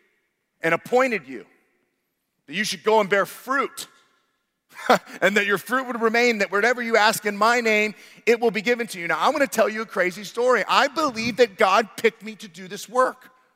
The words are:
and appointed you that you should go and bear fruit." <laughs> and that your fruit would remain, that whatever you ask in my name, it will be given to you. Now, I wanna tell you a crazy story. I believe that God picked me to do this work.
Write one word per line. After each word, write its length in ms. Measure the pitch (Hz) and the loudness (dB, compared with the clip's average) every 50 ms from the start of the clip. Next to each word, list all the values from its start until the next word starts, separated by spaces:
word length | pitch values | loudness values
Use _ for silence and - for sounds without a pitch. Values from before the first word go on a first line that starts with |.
| _ _ _ _ _ _ _ _ _ _ _ _ | _ _ _ _ _ _ _ _ _ _ _ _
and 140 | - 165 170 | -4 -2 -2
appointed 520 | 165 - - 233 247 262 262 226 190 131 | -2 -2 0 2 2 2 2 0 -4 -8
you 200 | 135 131 104 87 _ _ _ _ _ _ _ _ _ _ _ _ _ _ _ _ _ _ _ _ | -10 -16 -16 -18 _ _ _ _ _ _ _ _ _ _ _ _ _ _ _ _ _ _ _ _
that 80 | - 147 | -10 -6
you 100 | 190 214 | -6 -4
should 200 | - 196 165 139 | -4 -6 -4 0
go 160 | 208 214 220 | 2 2 2
and 80 | 202 175 | 2 2
bear 180 | 202 196 180 | 2 0 0
fruit." 640 | - - - - 240 269 277 240 - - - - - _ _ _ _ _ _ _ _ _ _ _ _ _ _ _ _ - - - - | -2 -6 -10 -8 -4 -2 -2 -2 -4 -6 -12 -18 -18 _ _ _ _ _ _ _ _ _ _ _ _ _ _ _ _ -18 -4 0 2
<laughs> 320 | 240 - - - - - | 2 2 0 -6 -6 -2
and 160 | - 190 202 | 0 0 0
that 100 | 208 202 | 0 0
your 120 | 202 202 185 | 0 -2 -4
fruit 280 | - - 240 262 262 | -4 -4 -4 -4 -4
would 140 | 240 247 226 | -4 -4 -2
remain, 380 | 226 226 220 233 240 240 233 202 | 0 0 2 2 2 2 0 0
that 120 | 196 170 | -2 -2
whatever 320 | 185 202 208 240 254 247 | -2 0 0 0 0 -2
you 140 | 233 226 226 | -2 0 2
ask 300 | 214 208 226 196 - - | 2 4 2 2 0 -4
in 100 | 208 208 | -6 -2
my 240 | 202 214 226 240 247 | 0 2 2 2 2
name, 340 | 233 226 214 214 214 214 196 - - - - - - | 0 0 0 0 0 -2 -4 -10 -20 -20 -20 -4 0
it 160 | - 240 220 | 0 2 2
will 100 | 240 233 | 2 0
be 120 | 185 220 | 0 0
given 240 | 175 240 247 233 240 - | -2 -2 -2 -2 -4 -6
to 120 | - 180 | -8 -8
you. 80 | 170 165 | -4 -4
Now, 100 | 165 151 | -2 0
I 100 | 175 233 | 2 2
wanna 160 | 285 302 277 | 2 2 0
tell 220 | - - 226 202 208 | 0 2 0 0 0
you 140 | 220 220 | 0 -4
a 40 | 226 | -8
crazy 380 | - - 202 180 185 170 208 208 | -6 -4 -2 -2 -2 -4 -6 -12
story. 400 | 175 - 233 240 254 247 208 180 - | -10 -6 -2 0 2 2 2 2 2
I 200 | 175 202 254 285 | 2 2 2 2
believe 480 | 262 320 311 277 226 220 226 240 214 | 0 -2 -2 -2 -2 -4 -4 -2 2
that 200 | 262 247 226 190 | 2 2 2 2
God 320 | - 220 190 190 220 233 - - | 2 2 4 4 4 2 0 -2
picked 260 | - - 220 - - | 0 0 0 0 -2
me 120 | 196 220 220 | -8 -16 -16
to 120 | - 220 202 | -16 -18 -20
do 200 | 160 175 190 180 | -18 -18 -16 -14
this 200 | 202 196 - 185 | -14 -14 -12 -4
work. 420 | 220 254 262 254 233 - - - _ _ _ _ _ | 0 0 0 0 -2 -6 -16 -20 _ _ _ _ _